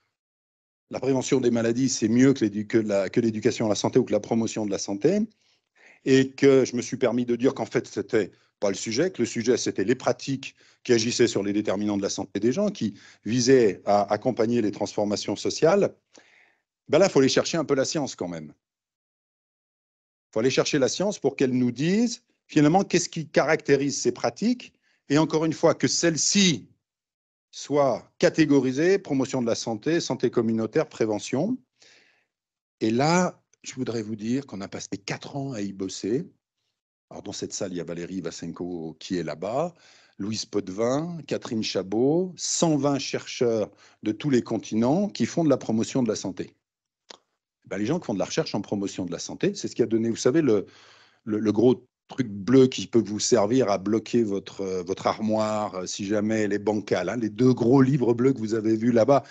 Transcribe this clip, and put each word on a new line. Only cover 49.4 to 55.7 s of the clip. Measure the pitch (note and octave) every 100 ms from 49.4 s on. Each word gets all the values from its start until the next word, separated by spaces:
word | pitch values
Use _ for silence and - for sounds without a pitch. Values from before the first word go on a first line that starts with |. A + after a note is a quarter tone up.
| F#3
c'est | G3+ A2
ce | -
qui |
a | A2
donné, | A2 A#2
vous | G#2+
savez, | B2 D#3
le, | C#3+ G#2 - - - - _ _
le, | A2 G#2+
le | G#2+
gros | G#2 B2+ - - _ -
truc | - A2+
bleu | G2+ F#2 C3+ C3
qui | - F#2+
peut | A#2
vous | G2+ G#2
servir | - A#2 G2+ C3 G#2
à | F#2+
bloquer | G2 A2 A2 A#2+
votre, | G#2+ G2 - -
euh, | F#2+ F#2
votre | F2 F#2+ G#2
armoire, | F#2+ G#2+ G#2+ G#2+ G#2+ G#2